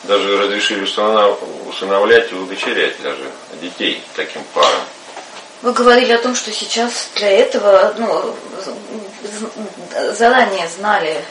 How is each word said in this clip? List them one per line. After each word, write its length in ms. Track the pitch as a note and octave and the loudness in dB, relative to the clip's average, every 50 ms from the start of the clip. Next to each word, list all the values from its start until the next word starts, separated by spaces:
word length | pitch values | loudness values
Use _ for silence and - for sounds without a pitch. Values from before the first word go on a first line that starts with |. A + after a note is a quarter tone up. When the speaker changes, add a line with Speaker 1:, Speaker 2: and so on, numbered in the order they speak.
| - | -2
Speaker 1:
даже 340 | G2 G2+ G2+ G2 G2+ G2+ G2 | 0 0 0 2 0 0 0
разрешили 460 | G2+ G2+ G2+ G#2 G#2 G#2 G#2+ G2+ G2 | 0 0 0 -2 -2 -2 -2 -2 -4
установ-, 560 | G2 - - G#2 G#2+ G#2+ G#2 G#2 G2+ G2+ - - - - - - F#2+ | -4 -2 0 0 2 4 4 4 4 2 0 -6 -10 -10 -12 -12 -12
усыновлять 640 | - - F#2+ F#2+ G2 G2 G2+ G#2+ A#2 A#2 A2+ F#2 | -10 -8 -4 0 2 2 4 6 6 6 6 2
и 40 | F#2 | -6
удочерять 640 | F#2 F#2+ F#2+ F#2+ - - B2 A#2 G2 D#2 - - - | -8 -8 -8 -8 -6 -6 -4 -2 -2 -2 -2 -4 -6
даже 300 | - - - - C2+ C2+ C2+ - - - - - | -8 -8 -8 -8 -10 -12 -12 -14 -16 -18 -16 -12
детей 380 | - - - - G#2+ F#2+ - - - - - | -12 -12 -8 -4 -4 -4 -4 -6 -10 -14 -10
таким 280 | - A2+ G#2+ - A#2 G#2 - - | -10 -8 -8 -8 -14 -14 -8 0
парам. 280 | - - - B2+ - - - - - - - - - - - - - - - - - - | 2 2 2 2 0 -4 -8 -14 -20 -20 -18 -18 -18 -18 -16 -18 -18 -20 -20 -20 -4 -4
Speaker 2:
Вы 80 | A#3+ | -2
говорили 400 | A#3+ A#3+ A#3+ B3 A#3+ B3 B3+ A3+ | 0 4 6 8 8 8 6 4
о 80 | A#3 A#3 | 2 2
том, 160 | A#3 B3+ B3 | 2 0 -2
что 160 | - - G#3+ | -2 -6 -6
сейчас 560 | G#3 - G#3 - - A3+ A#3 A#3+ - - - - - | -8 -8 -6 -4 -2 -2 -2 -2 -2 -6 -10 -4 -2
для 140 | - G3+ G3+ | 0 2 4
этого, 640 | G3 F3+ - - - A#3 G3+ G3+ G3 F#3+ F#3+ G#3+ - G#3+ | 6 6 6 6 4 2 4 6 8 8 6 4 2 -2
ну, 380 | A#3 G#3+ E3 D#3+ - - - - - - - - C#4+ | -2 -2 -2 -2 -2 -4 -6 -8 -12 -14 -12 -12 -10
з-, 100 | - A#3 G#3 G#3 - - A3 G#3 G3 G3+ - A3+ G#3+ | -10 -12 -12 -12 -12 -12 -12 -12 -14 -16 -14 -14 -12
з-, 840 | G#3 - A3+ - - - A3 F#3+ - - F3+ - - G#2+ - - A3 | -10 -10 -10 -10 -10 -10 -12 -12 -12 -14 -16 -8 -6 -4 -4 -4 0
заранее 520 | A3 A#3 A#3 B3+ C4 A#3+ G#3 G3 F#3+ E3+ E3 | 4 4 4 6 6 4 2 0 -4 -4 -6
знали 560 | E3+ F#3 G3+ G#3 G#3 G3 E3+ D#3 D#3 D3 C#3+ C#3 | -8 -6 -2 0 0 0 0 -2 -4 -4 -6 -10